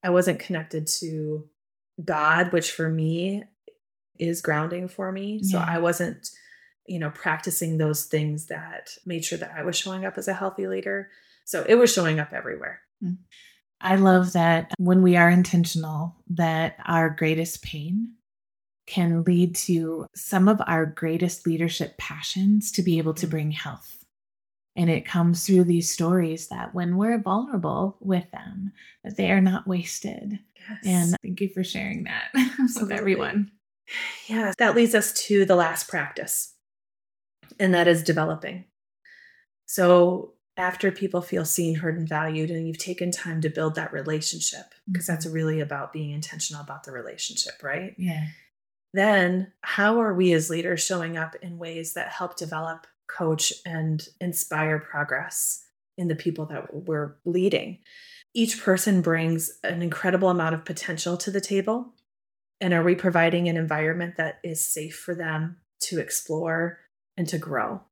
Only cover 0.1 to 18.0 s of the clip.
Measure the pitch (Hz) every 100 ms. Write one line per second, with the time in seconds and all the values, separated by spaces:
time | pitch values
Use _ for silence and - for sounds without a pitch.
0.1 | 180 180 160 - 170 160 160 156 - 165
1.1 | 160 151 151 151 _ _ _ _ - 165
2.1 | 156 151 165 180 175 165 - 160 160 156
3.1 | 165 185 202 - _ - _ _ _ _
4.1 | _ 170 170 - 151 160 175 180 - 190
5.1 | 190 202 214 196 185 165 170 170 170 175
6.1 | - - - _ - _ _ - 175 151
7.1 | - - 160 180 170 160 160 156 151 -
8.1 | 156 151 151 156 160 160 165 - - 185
9.1 | 165 160 170 - 156 170 170 196 185 190
10.1 | 190 190 185 190 190 190 190 190 196 196
11.1 | _ _ _ - 165 - 233 233 202 165
12.1 | 156 147 - - - - - _ _ 185
13.1 | 185 _ - - _ _ _ 185 190 190
14.1 | 180 180 175 165 165 170 - 180 185 185
15.1 | 175 170 180 180 175 170 165 160 151 170
16.1 | - _ 170 165 160 165 - - 165 165
17.1 | 156 160 160 165 - - 151 151 190